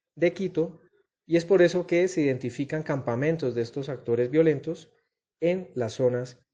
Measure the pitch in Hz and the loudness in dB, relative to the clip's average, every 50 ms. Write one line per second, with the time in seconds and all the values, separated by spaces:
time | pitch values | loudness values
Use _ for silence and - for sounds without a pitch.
0 | _ _ _ 147 170 175 175 - 190 175 - 156 165 175 - - _ _ _ _ | _ _ _ 0 0 0 0 0 -6 -4 -2 -2 -2 -2 -4 -16 _ _ _ _
1 | _ _ _ _ _ - 165 170 165 - 196 175 175 165 180 180 175 - 175 170 | _ _ _ _ _ 0 0 2 4 4 6 6 6 6 4 0 -2 0 2 2
2 | 185 185 - 165 147 139 131 127 127 120 - - 139 - 156 156 156 - 147 135 | 2 2 0 0 0 0 0 -2 -4 -8 -6 -6 -6 -6 -6 -6 -4 -4 -4 -4
3 | - - 117 123 143 160 165 160 143 123 113 120 113 - - 143 135 147 131 - | -2 -2 -2 0 0 0 0 0 -2 -2 -2 -2 -4 -4 -6 -10 -8 -8 -10 -8
4 | - 117 117 120 123 127 147 160 165 160 143 135 - 160 175 - - _ _ _ | -4 -2 0 0 0 2 2 4 4 4 2 0 -4 -8 -10 -10 -12 _ _ _
5 | _ _ _ _ _ _ _ - 160 175 185 190 180 - - 123 117 110 - - | _ _ _ _ _ _ _ -4 -2 -2 -2 -2 -6 -8 -6 -6 -6 -4 -2 0
6 | 131 123 123 123 127 - - _ _ _ | 0 0 0 -2 -6 -8 -14 _ _ _